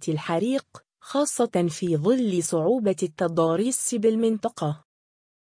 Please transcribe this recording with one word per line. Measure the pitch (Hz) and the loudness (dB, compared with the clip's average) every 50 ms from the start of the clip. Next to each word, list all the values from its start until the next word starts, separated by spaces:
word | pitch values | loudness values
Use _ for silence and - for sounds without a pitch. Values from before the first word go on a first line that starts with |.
| - - | -4 -4
الحريق، | 160 151 - - 170 165 196 240 269 277 - _ - - - _ _ _ | -4 -4 -2 -2 -2 0 0 0 -2 -2 -4 _ -14 -20 -20 _ _ _
خاصة | - - - 277 294 285 - - 240 233 - 180 175 170 | -14 -4 -2 -2 0 0 0 0 0 0 2 0 0 0
في | 156 - 190 175 165 147 | -2 -2 -2 0 0 2
ظل | 147 202 262 262 247 208 180 175 165 | 2 2 2 2 2 0 0 0 0
صعوبة | - 180 160 156 180 247 262 214 202 185 - 190 | 0 0 0 2 2 0 2 2 0 0 0 -4
التضاريس | 170 - - 185 170 165 165 165 160 165 180 214 254 254 - - - 247 | -6 -4 -2 -2 0 2 2 2 2 2 2 0 0 -2 -2 -4 -4 -2
بالمنطقة. | 226 202 226 220 220 233 226 226 208 - 226 - - 160 151 151 - _ _ _ _ _ _ _ _ _ _ _ _ _ | 2 2 2 2 4 2 2 0 0 -2 -6 -4 -4 -4 -4 -4 -6 _ _ _ _ _ _ _ _ _ _ _ _ _